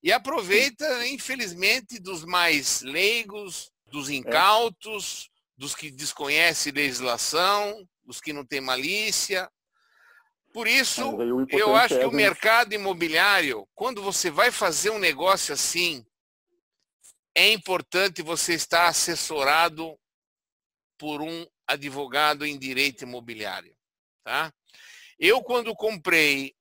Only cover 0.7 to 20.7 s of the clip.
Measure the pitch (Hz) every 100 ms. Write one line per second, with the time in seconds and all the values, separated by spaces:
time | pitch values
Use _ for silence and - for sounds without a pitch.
0.7 | - 302 254 240 277 - 262 220 175 196
1.7 | 247 226 240 180 180 160 180 170 151 131
2.7 | - 123 147 196 233 214 208 202 165 -
3.7 | _ _ 147 139 139 117 147 185 214 233
4.7 | 185 214 208 185 - - _ _ _ 139
5.7 | - 156 135 143 - 143 147 170 156 147
6.7 | 139 143 123 127 117 - 156 185 202 208
7.7 | 214 185 _ _ 120 - 147 131 143 131
8.7 | 127 139 202 214 - - 190 185 _ _
9.7 | _ _ _ _ _ _ _ _ - 220
10.7 | 254 254 - 269 220 120 123 135 - -
11.7 | - 240 135 131 - 208 175 214 226 240
12.7 | 208 196 180 165 160 190 196 151 113 98
13.7 | - 226 233 196 185 180 151 233 - 196
14.7 | 147 190 214 180 139 175 190 - 143 -
15.7 | 170 175 143 113 _ _ _ _ _ _
16.7 | _ _ _ _ _ _ - 190 220 -
17.7 | 180 147 175 196 170 160 165 - 165 -
18.7 | 170 175 156 - 165 - 156 139 156 170
19.7 | 156 165 156 _ _ _ _ _ _ _